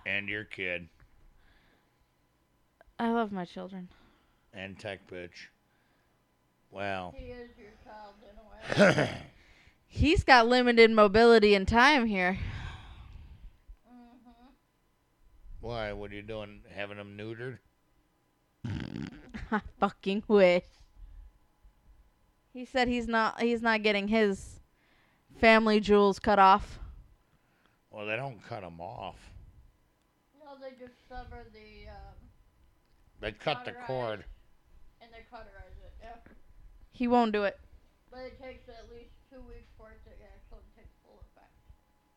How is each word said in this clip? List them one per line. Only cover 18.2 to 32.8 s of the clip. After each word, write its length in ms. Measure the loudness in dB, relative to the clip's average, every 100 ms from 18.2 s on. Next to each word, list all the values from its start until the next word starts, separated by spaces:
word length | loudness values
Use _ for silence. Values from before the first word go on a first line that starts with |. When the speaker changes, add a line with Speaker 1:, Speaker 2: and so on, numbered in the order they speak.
| _ _ _ _
Speaker 2:
<laughs> 440 | -10 -10 -10 -12 -14 -14 -18 -16 -8
I 80 | -8 -8 -4
fucking 440 | -4 -4 -8 -6 2
wish. 360 | 4 6 4 -2 _ -20 -20 -20 -20 -20 _ _ _ -20 _ _ -20 _ _ _ _ _
He 120 | -18
said 240 | -6 0 0
he's 180 | 0 0
not, 340 | 0 0 0
he's 220 | 0 0
not 200 | 0 2
getting 260 | 2 0 0
his 520 | 2 2 0 -8 -20 -20 _ _ _ _ _ _ 2
family 420 | 6 6 6 2
jewels 380 | 4 4 4 2
cut 200 | 2 6
off. 420 | 8 6 2 -14 -18 -18 -20 _ _ _ _ _ _ _ _
Speaker 1:
Well, 160 | -14 -8
they 100 | -6
don't 260 | -8 -12 -14
cut 180 | -12
'em 160 | -12 -14
off. 500 | -14 -12 -14 -14 -20 -20 -20 -20 -20 _ _ _ _ _ _ _
Speaker 3:
No, 140 | -20 -18
they 100 | -18 -18
just 120 | -20 _ -20
sever 360 | -16 -16 -18 -20
the, 360 | -20 -20 -20 -20
um, 260 | -20 -20 -20 -20 _ _ _ _ _